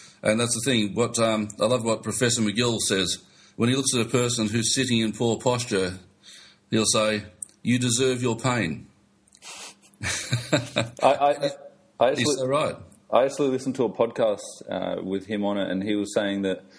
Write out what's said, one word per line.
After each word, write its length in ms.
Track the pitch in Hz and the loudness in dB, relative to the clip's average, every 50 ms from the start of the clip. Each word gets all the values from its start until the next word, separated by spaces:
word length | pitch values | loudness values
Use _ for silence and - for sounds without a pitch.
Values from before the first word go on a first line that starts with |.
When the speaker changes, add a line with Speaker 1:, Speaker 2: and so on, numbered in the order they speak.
| - - - _ | -20 -20 -12 _
Speaker 1:
and 180 | - 104 110 117 | 0 2 2 2
that's 140 | 120 117 - | 2 0 -2
the 160 | 117 117 139 | -2 0 2
thing. 240 | 127 110 104 98 98 | 2 2 2 0 0
What, 240 | 110 117 113 117 117 | 0 0 0 0 0
um, 300 | 113 113 110 107 104 104 - - | 2 2 2 0 -2 -4 -2 0
I 60 | 101 | 0
love 180 | 113 127 120 110 | 2 2 0 0
what 180 | 113 110 - | 0 -2 -2
Professor 380 | - 110 104 - 127 117 117 117 | -2 -4 -2 0 0 2 2 2
McGill 380 | 107 104 95 113 123 120 113 101 | 0 0 0 0 0 0 0 -2
says. 380 | - - 104 95 90 85 - - - - _ - - - _ | 0 0 0 0 0 0 -4 -6 -10 -16 _ -20 -20 -12 _
When 120 | - 113 120 | 0 2 2
he 60 | 131 | 2
looks 160 | 139 131 - 131 | 2 0 0 0
at 60 | 120 | 0
a 80 | 110 110 | 0 2
person 400 | - 123 123 117 120 113 110 107 | 2 2 2 2 0 0 0 0
who's 260 | 110 117 107 - - | 0 0 0 0 0
sitting 260 | 135 131 123 120 113 | 0 2 2 2 2
in 120 | 110 107 | 2 0
poor 260 | 107 - 120 117 110 110 | 0 0 0 0 0 2
posture, 600 | - 123 123 117 120 - 107 95 95 90 95 - - - _ _ - - - - - - - _ _ _ | 0 0 0 0 0 -2 0 0 0 -2 -4 -8 -14 -20 _ _ -20 -20 -20 -20 -20 -20 -20 _ _ _
he'll 160 | 113 110 107 | 0 2 2
say, 380 | - - 110 107 107 107 104 90 - - _ - - _ _ | 2 2 2 2 2 0 -2 -4 -8 -14 _ -18 -18 _ _
"You 160 | - 113 123 127 | 0 0 2 2
deserve 440 | 123 123 117 127 135 131 127 123 | 2 0 2 2 2 2 2 2
your 140 | 127 120 113 | 0 0 0
pain." 500 | 113 - 131 123 117 92 80 71 - - - _ _ _ _ _ _ _ _ - - - - - - - - - _ - - - - | 0 0 0 0 0 0 -2 -4 -6 -10 -16 _ _ _ _ _ _ _ _ -20 -20 -20 -18 -18 -16 -16 -18 -20 _ -20 -20 -14 -8
<laughs> 20 | |
Speaker 2:
I, 880 | 101 - - - - - - 120 - - 156 131 - - - 120 120 - - - | -6 -6 -4 -6 -4 -4 -6 -6 -2 -2 -2 -2 -2 -2 -4 -4 -4 -4 -2 2
I, 480 | - 127 143 - 143 143 147 - 143 139 - - - - - _ _ _ _ - | 4 4 4 4 4 2 2 2 -2 -4 -6 -8 -14 -20 -20 _ _ _ _ 0
I 100 | 117 131 | 2 2
actually, 140 | 143 123 120 | 2 2 0
Speaker 1:
He's 120 | 151 135 135 | 0 0 -2
so 80 | 131 | -2
right. 300 | 131 139 156 147 92 76 - - - - - _ - | 0 0 0 0 -2 -4 -8 -12 -20 -20 -20 _ 0
Speaker 2:
I 140 | 107 113 131 | 2 4 4
actually 240 | 135 139 - 147 135 | 2 2 0 0 0
listened 260 | 131 127 - 135 127 | 0 0 -2 -2 0
to 80 | - 120 | 0 0
a 60 | 104 | 0
podcast, 500 | - - 117 117 - - 117 107 101 - - - - - - 107 | 0 0 -2 0 0 0 0 0 0 -2 -6 -12 -16 -16 -10 -8
uh, 280 | 98 92 92 90 90 90 | -6 -4 -4 -4 -4 -4
with 240 | 90 92 95 98 98 | -4 -4 -4 -4 -4
him 180 | 104 107 104 101 | -4 -4 -2 -2
on 140 | 101 101 101 | 0 0 -2
it, 120 | 95 90 | -2 -2
and 120 | 92 95 | -2 -2
he 120 | 95 110 104 | -2 0 0
was 180 | 104 101 101 - | -2 -2 -2 0
saying 280 | 113 104 98 98 98 | 0 0 0 0 -2
that 220 | 98 95 92 - - - - | 0 -2 -2 -4 -6 -14 -20